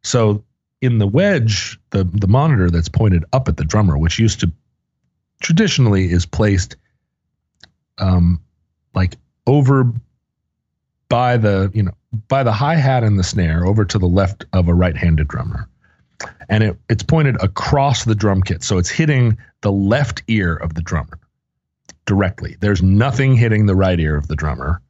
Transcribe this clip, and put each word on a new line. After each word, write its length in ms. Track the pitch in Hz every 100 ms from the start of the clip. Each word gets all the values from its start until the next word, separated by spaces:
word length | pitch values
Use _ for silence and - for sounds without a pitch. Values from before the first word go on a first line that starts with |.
So 400 | - 123 110 104 _ _ _ _
in 180 | 127 117
the 80 | 98
wedge, 720 | 117 202 175 113 95 - - _
the, 140 | 101
the 240 | 92 101 95
monitor 420 | 123 160 120 87
that's 200 | 85 78
pointed 360 | - 107 87 78
up 140 | 135 127
at 100 | 76
the 80 | -
drummer, 320 | 107 101 71
which 220 | 82 -
used 220 | 113 -
to 100 | 87 - _ _ _ _ _ _ _ _
traditionally 720 | - 165 214 - 120 98 92
is 160 | 87 -
placed, 480 | - 107 98 - - _ _ _ _ _ _ _ _ - _ _ -
um, 420 | 95 90 87 85 _ _ _ _ _
like, 220 | 92 90 - _ _ -
over 460 | 143 131 139 127 113 _ _ _ _ _ _ _ _ _ _ _
by 260 | 120 123 120
the, 320 | 107 98 98
you 100 | 110
know, 80 | 95 - _ 110 -
by 140 | 135
the 80 | 123
hi-hat 500 | 104 139 165 135 127
and 160 | 110 101
the 40 |
snare 420 | 90 - 85 80 87
over 180 | 107
to 140 | 95 104
the 80 | 90
left 380 | 92 95 95 -
of 140 | 92 85
a 40 |
right-handed 540 | 87 90 69 87 78 73
drummer. 400 | 58 60 - - _ _ _ _ _ - _ -
And 160 | 107
it, 140 | 110 - -
it's 140 | 110
pointed 380 | - 160 143 120
across 600 | 95 - - 143 139 127 113
the 100 | 107
drum 260 | 104 95
kit. 220 | 92 90
So 140 | - 95
it's 120 | 87
hitting 480 | - 160 135 120 110 - _
the 100 | 104
left 520 | 98 98 123 139 - -
ear 280 | 110 90 78
of 200 | 80 80
the 60 |
drummer 380 | 80 78 64 - _ _ _ _ _ _ - - -
directly. 500 | 98 92 - 104 -
There's 200 | 104 92
nothing 540 | 92 101 131 117 135 123
hitting 300 | 117 107 104
the 100 | 95
right 240 | 95 87
ear 160 | 78 76
of 120 | 73
the 60 | 76
drummer 460 | 76 67 69 87